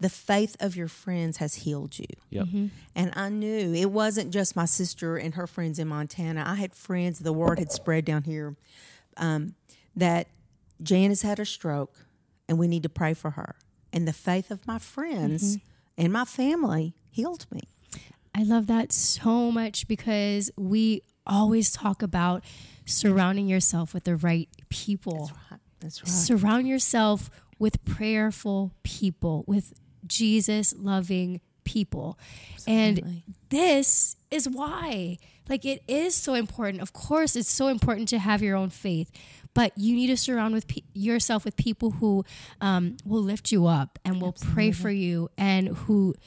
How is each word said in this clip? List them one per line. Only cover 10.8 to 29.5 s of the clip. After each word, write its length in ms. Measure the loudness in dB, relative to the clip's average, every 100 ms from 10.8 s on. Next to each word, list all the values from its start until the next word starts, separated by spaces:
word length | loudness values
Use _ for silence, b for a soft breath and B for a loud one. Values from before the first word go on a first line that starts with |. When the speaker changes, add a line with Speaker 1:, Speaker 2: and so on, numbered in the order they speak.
Speaker 1:
Janice 380 | 0 4 4 2
had 180 | 0 -4
a 60 |
stroke 600 | -6 -6 -4 -4 -6 _ _ _ _ _ -2
and 100 | 2
we 100 | 2
need 160 | 2
to 40 | -2
pray 240 | -2 -2
for 200 | -2 -4
her. 240 | -8 -12 -16 _ _ _
And 160 | -2 -2
the 40 |
faith 360 | -2 -2 -2 -2
of 160 | -10 -8
my 120 | -10
friends 800 | -8 -8 -4 -2 -2 0 0 -2
Speaker 3:
Mm-hmm. 100 | b b b -2
Speaker 1:
and 80 | 0
my 120 | 0
family 720 | -2 0 0 2 2 0 -2 -8 _
healed 340 | -4 -4 -6 -12
me. 120 | -14 -14 _ B B B B B
Speaker 3:
I 100 | -2
love 220 | 2 2 4
that 240 | 2 2
so 580 | 2 2 2 2 2 2
much 360 | 0 -2 -4 -4
because 600 | -4 0 0 0 0 -2 -2
we 460 | 0 2 2 0 -4 _ 0
always 440 | 2 4 4 2
talk 320 | 2 0 -2
about 400 | -2 0 0 0 B B B B -4
surrounding 600 | 2 4 4 4 2 2
yourself 460 | 4 4 2 -2
with 120 | -4
the 120 | -2 2
right 320 | 2 2 -2 -12 -12
people. 560 | -8 -4 -4 -4 -6 -8
Speaker 1:
That's 60 | -14 -20
right. 100 | -20 _ _
That's 220 | -14 -8
right. 60 | 0
Speaker 3:
Surround 560 | 2 4 4 4 4 2
yourself 640 | 2 2 4 4 2 -4 b b -2
with 260 | 0 0
prayerful 880 | -2 -4 0 2 0 0 -2 -2 -2 -6
people, 640 | -10 -2 -2 0 -2 -2
with 280 | 0